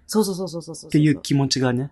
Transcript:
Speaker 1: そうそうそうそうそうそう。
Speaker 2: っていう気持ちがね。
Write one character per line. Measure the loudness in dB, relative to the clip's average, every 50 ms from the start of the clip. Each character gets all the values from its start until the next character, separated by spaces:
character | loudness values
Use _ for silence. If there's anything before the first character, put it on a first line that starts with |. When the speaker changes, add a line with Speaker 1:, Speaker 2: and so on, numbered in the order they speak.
| _
Speaker 1:
そ | -2 0 2
う | 2
そ | 2 0
う |
そ | -4 -6
う | -6
そ | -8 -10
う |
そ | -12 -12 -14
う |
そ | -14 -4
う。 | 0
Speaker 2:
っ |
て | 2 4
い | 4 4
う | 2 0
気 | -2 0 0
持 | 2 2
ち | 0 0 0
が | 0 0
ね。 | 0 0 -2 -6